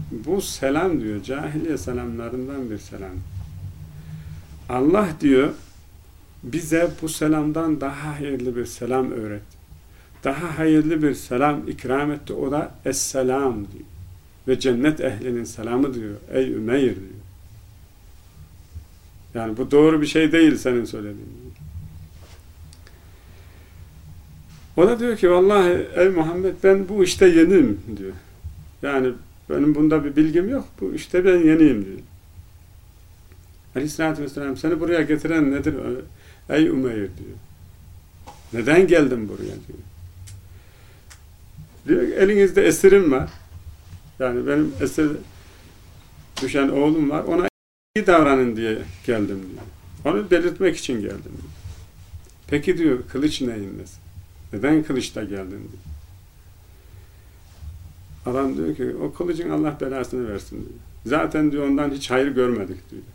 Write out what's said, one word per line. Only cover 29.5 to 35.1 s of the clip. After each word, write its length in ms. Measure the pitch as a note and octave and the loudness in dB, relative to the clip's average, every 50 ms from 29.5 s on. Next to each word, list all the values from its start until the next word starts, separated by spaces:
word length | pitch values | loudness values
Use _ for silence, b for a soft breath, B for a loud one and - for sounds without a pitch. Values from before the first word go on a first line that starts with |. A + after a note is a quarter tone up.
| D3+ C#3+ C#3+ D3+ D3 | -2 2 2 2 4
bunda 300 | D3 D3+ D#3 D#3+ D#3 C#3+ | 4 4 4 4 2 0
bir 100 | C#3+ C#3 | 0 2
bilgim 340 | D3+ D#3 D#3 D3+ F3 F3+ G#3 | 2 2 4 4 2 0 0
yok, 180 | C4+ C4+ - - - - | -2 -4 -6 -8 -10 -8
bu 120 | G3 F#3+ - | -6 -6 -6
işte 320 | - - - - F3+ F3+ | -6 -6 -2 0 2 4
ben 120 | F#3+ F3+ F3 | 4 6 6
yeniyim," 480 | E3 D#3 D#3+ E3 D#3 D3 B2 G#2 G2 | 6 6 8 8 8 6 6 4 -2
diyor. 140 | F#2+ F#2+ - - - - - - - - - - - - - - - - - - - - - - - - - - - - - - - - - - - - | -6 -10 -14 -16 -20 -20 -20 -20 -20 -20 -20 -20 -20 -20 -20 -20 -20 -20 -20 -20 -20 -20 -20 -20 -20 -20 -20 -20 -20 -20 -20 -20 -20 -20 -20 -18 -10 -6
Aleyhisselatü 480 | B2+ C#3 D3+ D3+ - D#3+ D#3+ D3+ D3 D3 | -6 -6 -4 -4 -2 -2 -2 -2 -2 -6
Vesselam, 340 | C3 - D3+ C#3+ C#3 C3 B2+ | -8 -8 -8 -6 -6 -6 -4
"Seni 220 | - D#3+ E3+ D#3 | -2 -2 -2 0
buraya 220 | E3 D#3+ F3 E3 | 0 0 0 0
getiren 500 | D3+ D3 | 2 2